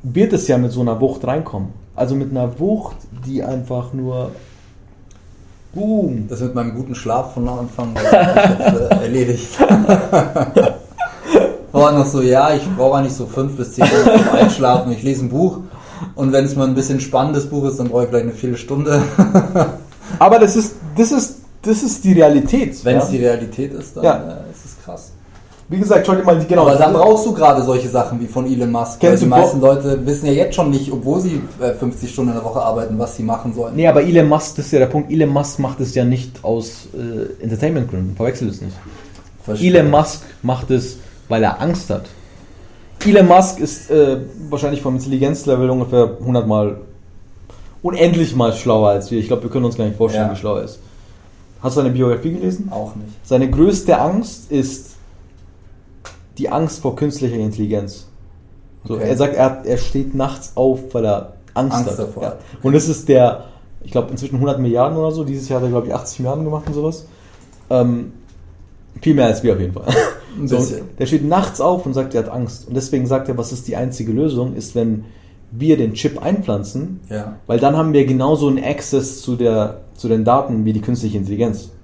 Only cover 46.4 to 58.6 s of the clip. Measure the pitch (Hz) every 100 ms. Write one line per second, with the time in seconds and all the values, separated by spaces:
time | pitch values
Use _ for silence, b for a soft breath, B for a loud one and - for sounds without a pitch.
46.4 | 107 107 104 - - - - - - -
47.4 | - b b b 175 180 170 165 143 123
48.4 | 117 110 123 110 104 101 98 117 107 120
49.4 | 117 135 120 - 107 104 113 107 107 98
50.4 | 104 101 107 - b b b b b b
51.4 | - - 131 135 131 123 127 117 160 180
52.4 | 185 - - 107 107 - - - - 131
53.4 | 131 120 180 190 - 165 147 196 233 -
54.4 | - 143 131 - - - - - - -
55.4 | - - - - - - - - - -
56.4 | - 147 160 - 131 - 147 139 127 117
57.4 | 107 104 104 107 98 - - - - -
58.4 | - -